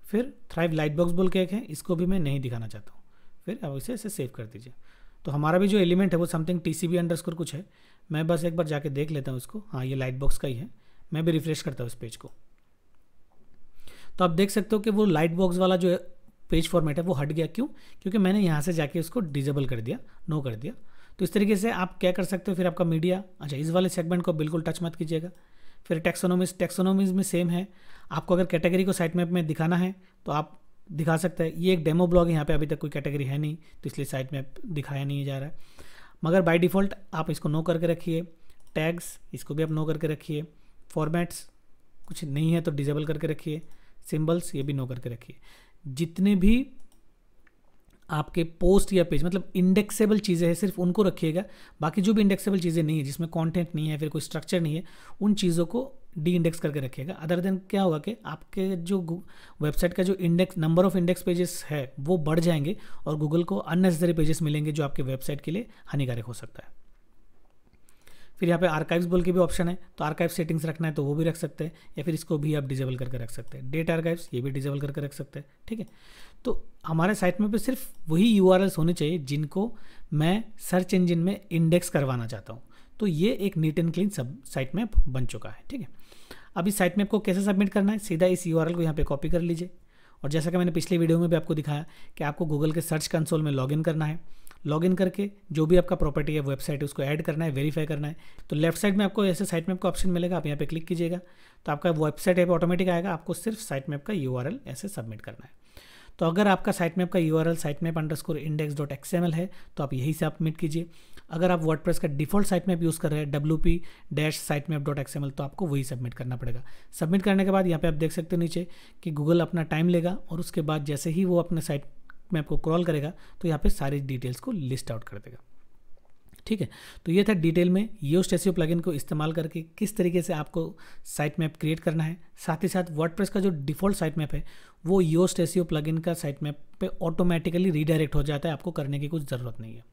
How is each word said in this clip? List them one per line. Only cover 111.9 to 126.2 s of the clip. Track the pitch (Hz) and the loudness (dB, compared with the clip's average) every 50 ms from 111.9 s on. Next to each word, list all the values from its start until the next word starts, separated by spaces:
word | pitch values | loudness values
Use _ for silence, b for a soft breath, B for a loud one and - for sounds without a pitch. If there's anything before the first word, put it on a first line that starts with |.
| 160 - | 2 2
का | - 160 | 2 0
डिफ़ॉल्ट | 143 139 156 - - 208 202 - | 0 -2 0 2 4 4 4 4
साइट | 190 175 175 190 | 2 2 2 0
मैप | 180 165 170 | 0 2 2
यूज़ | 160 160 - | 0 0 0
कर | - 151 | -2 -2
रहे | 151 151 | 0 0
हैं | 151 143 | -2 -2
डब्ल्यू | 139 147 147 151 160 151 | -2 0 0 2 2 4
पी | - 170 170 175 B B B B B B 143 | 6 6 6 4 B B B B B B -2
डैश | 143 151 156 151 - | -2 0 0 -2 -4
साइटमैप | - - 151 147 143 - 156 147 | -4 -4 -4 -2 -2 -2 -4 -4
डॉट | 143 147 143 143 | -2 -4 -4 -4
एक्स | 135 - - 147 | -6 -6 -6 -6
एम | 143 | -6
एल, | 139 | -6
तो | 139 - 143 | -6 -6 -6
आपको | 139 - - 190 160 | -6 -6 -6 -4 -2
वही | 143 139 135 | -2 -2 -2
सबमिट | - 139 123 123 120 117 | -4 -6 -6 -6 -8 -8
करना | - 120 123 127 | -8 -8 -6 -6
पड़ेगा। | 120 117 120 120 - - b b b b b b | -4 -2 -2 -2 -2 -2 b b b b b b
सबमिट | - 165 160 185 196 | -4 0 2 2 2
करने | 185 208 190 196 190 | 4 4 4 4 4
के | 196 | 4
बाद | 190 190 190 180 | 4 4 4 2
यहाँ | 165 156 | 2 2
पे | 160 165 | 2 0
आप | 156 | 2
देख | 151 165 160 | 2 0 0
सकते | - - 165 - 185 | 0 -2 -4 -2 0
हो | 170 | 0
नीचे | 170 165 - 170 180 - B B B B B B - | 0 0 -2 -4 -6 -6 B B B B B B -8
कि | 170 | -6
Google | 151 147 147 156 170 175 | -4 -2 2 4 4 4
अपना | 160 156 - 170 160 | 4 2 0 -2 -2
टाइम | 160 160 156 165 180 | 0 0 2 4 4
लेगा | 175 170 160 175 190 - - - | 4 4 2 0 -2 -4 -6 -6
और | - 160 | -6 -6
उसके | 175 - - 175 | -6 -4 -4 -2
बाद | 156 147 156 151 143 | -2 0 -2 -2 -2
जैसे | 147 147 139 - 170 | -2 -4 -4 -2 -2
ही | 156 180 190 | 0 2 2
वो | 180 175 170 | 4 4 2
अपने | 165 - 175 160 | 2 2 0 -2
साइट | 151 - 147 143 - - - - - - - - - - 180 | -2 -2 -4 -4 -4 -8 -12 -14 -14 -14 -14 -16 -6 -2 -2
मैप | 160 147 - | -2 0 2
को | - - | 2 2
क्रॉल | - 160 160 175 175 | 4 4 4 2 2
करेगा | 165 160 147 139 156 185 b b b b b | 2 0 0 -2 -4 -6 b b b b b
तो | - 165 | -2 0
यहाँ | 156 147 - | 0 4 6
पे | 151 | 4
सारी | - - 143 139 143 143 | 4 4 2 -2 -2 -2
डिटेल्स | 139 131 135 123 131 127 123 - | -4 -4 -4 -4 -4 -6 -6 -6
को | - 262 | -6 -6
लिस्ट | 247 180 139 123 131 123 - - | -4 -4 -2 -2 -4 -4 -4 -6
आउट | 117 110 - | -6 -8 -8
कर | - - 101 | -10 -12 -14
देगा, | - - 117 - - - - - - - - - - - - - - - - - | -14 -16 -18 -18 -18 -18 -18 -18 -18 -18 -20 -20 -16 -14 -14 -14 -16 -18 -20 -20